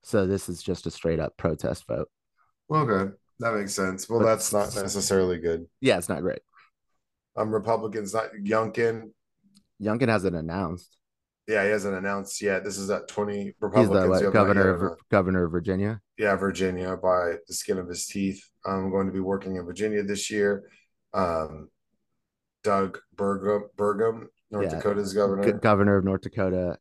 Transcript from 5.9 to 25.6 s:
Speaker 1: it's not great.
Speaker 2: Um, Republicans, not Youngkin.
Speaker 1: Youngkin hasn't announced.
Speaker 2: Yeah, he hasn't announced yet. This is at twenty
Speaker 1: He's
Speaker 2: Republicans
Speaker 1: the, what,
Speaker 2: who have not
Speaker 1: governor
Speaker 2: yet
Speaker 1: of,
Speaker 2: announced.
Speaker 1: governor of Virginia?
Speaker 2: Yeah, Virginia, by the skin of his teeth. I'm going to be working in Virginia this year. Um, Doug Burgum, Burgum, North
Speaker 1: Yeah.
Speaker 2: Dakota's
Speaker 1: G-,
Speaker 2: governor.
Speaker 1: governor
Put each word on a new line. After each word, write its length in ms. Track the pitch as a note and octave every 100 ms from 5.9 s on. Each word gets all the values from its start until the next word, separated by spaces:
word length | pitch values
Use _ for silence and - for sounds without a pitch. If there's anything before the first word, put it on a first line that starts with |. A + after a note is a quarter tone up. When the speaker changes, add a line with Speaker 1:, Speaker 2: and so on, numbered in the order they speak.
| F#2+
Speaker 1:
it's 100 | F2
not 120 | D#2+
great. 180 | F2 - _ _ _ _ _ _ _ _ _ -
Speaker 2:
Um, 160 | G#2+
Republicans, 600 | G#2+ G2 A2+ A2 A2 G2
not 160 | A2 A2
Youngkin. 760 | G#2+ G2+ A2 A2 A#2 A#2 A2+ A2 _ _ _ _ _ _ _
Speaker 1:
Youngkin 260 | G#2 A2+ B2+
hasn't 260 | A2 F#2 E2+
announced. 600 | D#2+ F2+ F2 F2+ - _ _ _ _ _ -
Speaker 2:
Yeah, 160 | G#2+
he 60 | G2+
hasn't 240 | G#2+ G2 F#2+
announced 440 | G2 G2 G2 -
yet. 220 | G#2 F#2+
This 140 | G2+ F#2+
is 120 | G2
at 160 | F#2 -
twenty 380 | - G#2 G2+ G2+
Speaker 1:
He's 80 | -
Speaker 2:
Republicans 440 | G#2 G#2 A2 G2
Speaker 1:
the, 60 | F#2
what, 100 | F#2
Speaker 2:
who 60 | G2
have 80 |
not 60 | G#2+
Speaker 1:
governor 260 | G2 G2 F#2+
Speaker 2:
yet 80 | F2
Speaker 1:
of, 60 |
Speaker 2:
announced. 220 | F#2 - _
Speaker 1:
governor 340 | G#2 F#2 F#2+ E2+
of 60 |
Virginia? 500 | F2 E2+ F#2+ G#2 A2 _ -
Speaker 2:
Yeah, 180 | G#2 G2
Virginia, 600 | G2 F2+ F#2+ F2+ F#2 F2+
by 400 | F#2 F2+ F2 E2+ -
the 60 |
skin 260 | - - F#2+
of 80 | F2+
his 180 | F2 -
teeth. 420 | G2+ F#2+ F#2+ - _ F#2+
I'm 260 | F#2+ F#2+
going 160 | F#2+ F#2+
to 40 |
be 60 | F#2
working 360 | F#2 G2 F#2+ F#2
in 100 | F2
Virginia 380 | F2 G#2+ G#2
this 260 | G2 G2+ -
year. 400 | G#2+ G2+ G2+ - _ _ _ _
Um, 560 | G2 F2+ E2 D#2 D#2 D2+ _ _ _ _ _ _ _ _ _
Doug 360 | G#2+ G2 F#2+ - _ -
Burgum, 480 | G2 G2 G2 G#2 G2+ -
Burgum, 500 | G#2 G2+ A2+ A2+ - _ _
North 140 | G#2 F#2+
Speaker 1:
Yeah. 100 | D#2+
Speaker 2:
Dakota's 360 | G#2 G2+ G2
Speaker 1:
G-, 20 | G2
Speaker 2:
governor. 360 | G2+ G2 G2+
Speaker 1:
governor 420 | G2+